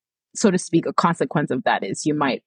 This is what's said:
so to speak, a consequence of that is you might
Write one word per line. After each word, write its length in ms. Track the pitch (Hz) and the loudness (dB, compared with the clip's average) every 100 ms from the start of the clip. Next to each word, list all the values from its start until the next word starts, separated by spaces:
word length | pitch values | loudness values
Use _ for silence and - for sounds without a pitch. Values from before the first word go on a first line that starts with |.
| _ _ _ | _ _ _
so 160 | - 208 | 0 2
to 80 | 180 | 2
speak, 280 | - 165 135 | 0 0 0
a 80 | |
consequence 580 | - 175 170 147 165 143 | 0 0 2 0 0 -2
of 120 | 131 123 | -2 0
that 180 | 104 | 0
is 220 | 98 120 156 | -2 -6 -2
you 80 | |
might 300 | 151 139 117 | 0 0 -2